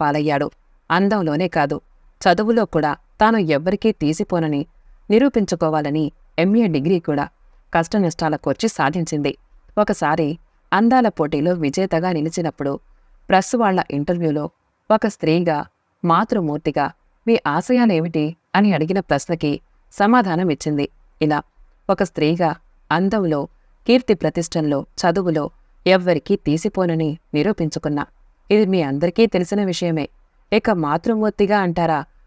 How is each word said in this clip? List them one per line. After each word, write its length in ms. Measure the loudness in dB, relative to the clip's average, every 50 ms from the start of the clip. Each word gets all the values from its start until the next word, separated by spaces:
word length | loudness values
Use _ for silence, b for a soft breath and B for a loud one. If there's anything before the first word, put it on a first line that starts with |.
పాలయ్యాడు. 500 | -2 0 0 0 0 0 0 0 -2 -4 -8 _ _ _ _ _ _ -2
అందంలోనే 580 | 0 2 2 2 2 0 0 0 0 0 -2 0
కాదు, 320 | 0 0 0 0 -2 -6 -10 _ _ _ _ _ _ -2 2
చదువులో 400 | 2 2 2 2 2 2 2 0
కూడా 320 | 0 0 0 0 0 -2 -4 _ _ _ 2
తాను 160 | 2 4 4
ఎవ్వరికీ 560 | 2 2 2 0 0 0 -2 -2 0 0 -2
తీసిపోనని 760 | 0 0 -2 -2 -2 -2 -4 -2 -2 -2 0 0 -2 -4 -6 -8 _ _ _ -20 -20 -12 _ 2
నిరూపించుకోవాలని 1040 | 4 4 4 4 2 0 0 -2 -2 -2 -2 0 0 -2 -2 -2 -2 -2 -2 -4 -6 _ _ _ _ -2
ఎంఏ 280 | 0 2 2 2 2
డిగ్రీ 340 | 2 0 0 0 0 0 0
కూడా 280 | 0 -2 -2 -2 -4 -6 _ _ _ _ _ _ _ _ -2
కష్టనష్టాల 600 | -2 -2 0 0 0 0 0 -2 -2 -4 -4 -4
కోర్చి 320 | -2 -2 -4 -2 -2 -2 -4
సాధించింది. 680 | -2 -2 -2 -2 -2 -2 -4 -4 -4 -2 -2 -4 -4 -6 _ _ _ -20 _ _ -2 -2
ఒకసారి 600 | 0 0 -2 -2 -2 0 0 0 0 -2 -4 -8 _ _ _ _ _ -2
అందాల 360 | 0 2 2 4 4 4 2 2
పోటీలో 440 | 0 -2 -2 -2 -2 0 0 0
విజేతగా 600 | 0 0 -2 -2 -2 -2 -2 -2 -2 -2 -2 -2
నిలిచినప్పుడు 680 | -2 -2 -4 -4 -4 -4 -6 -6 -6 -6 -6 -6 -6 -8 _ _ _ _ _ _ _ _ _ 0
ప్రెస్ 280 | 2 2 2 0 0
వాళ్ళ 280 | 0 0 2 0 0 -2 -2
ఇంటర్వ్యూలో 600 | -4 -4 -2 -2 -2 -2 0 -2 -2 -2 -6 -8 -12 _ _ _ _ _ _ 0
ఒక 160 | 0 0 0
స్త్రీగా 600 | -2 -4 -2 0 0 2 2 2 0 -2 -2 -4 -8 _ _ _ _ _ _ 0
"మాతృమూర్తిగా 880 | 2 2 2 2 0 -2 -2 -2 -2 -4 -4 -4 -4 -2 -2 -2 -4 -6 _ _ _ _ _ -2
మీ 120 | 0 0 0 0
ఆశయాలేమిటి?" 880 | -2 -2 -2 0 0 2 2 2 2 2 0 0 -2 -2 -2 -2 -4 -6 -10 _ _ 0
అని 180 | 2 2 2
అడిగిన 280 | 2 0 0 -2 -2 -2
ప్రశ్నకి 600 | -2 -2 -2 -2 -2 -4 -4 -2 -2 -2 -2 -4 -8 _ _ _ _ _
సమాధానం 580 | -4 0 2 4 4 4 2 2 0 0 0 -2
ఇచ్చింది 380 | -2 -2 -4 -4 -2 -2 -4 -4 _ _ _ _ _ -4
ఇలా: 200 | -2 0 0 -2 -4 _ _ -20 -20 _ _ _ _ -2
"ఒక 120 | -2 0
స్త్రీగా 520 | -2 -4 -2 0 0 0 2 2 0 -2 -2 -4 _ _ _ _ _ -2
అందంలో, 520 | 0 0 0 0 0 0 0 0 -2 -2 -4 -6 _ _ _ _ _ _ 0
కీర్తి 280 | 2 2 2 2 -2 -8
ప్రతిష్టంలో, 720 | -4 -4 -4 -2 -4 -4 -4 -2 -2 -2 0 -2 -2 -4 -8 _ -2
చదువులో 520 | 0 0 0 0 0 -2 -2 -2 -4 -6 -8 _ _ _ _ _ 2
ఎవ్వరికీ 500 | 2 2 4 4 2 0 0 0 -2 -2
తీసిపోనని 840 | -2 0 -2 -2 -2 -2 -4 -2 -2 -2 0 0 -2 -2 -4 -6 -8 _ _ -2
నిరూపించుకున్నా. 720 | -2 0 0 0 -2 -4 -4 -4 -4 -4 -4 -4 -4 -6 -6 _ _ _ _ _ _ _ 0
ఇది 160 | 2 2 4
మీ 160 | 2 2 0
అందరికీ 440 | 0 0 -2 0 -2 0 2 2 2
తెలిసిన 380 | 2 2 0 -2 -2 -2 -2 -2
విషయమే. 440 | -2 -2 -2 -2 -2 -2 -2 -4 -6 _ _ _ _ _ _ _ -2
ఇక 180 | -2 0 2 2
మాతృమూర్తిగా 880 | 0 0 0 0 -2 -2 0 -2 0 0 0 0 0 0 0 2 2 2
అంటారా? 460 | 2 0 0 0 0 0 0 -2 -4 -8 _ _ _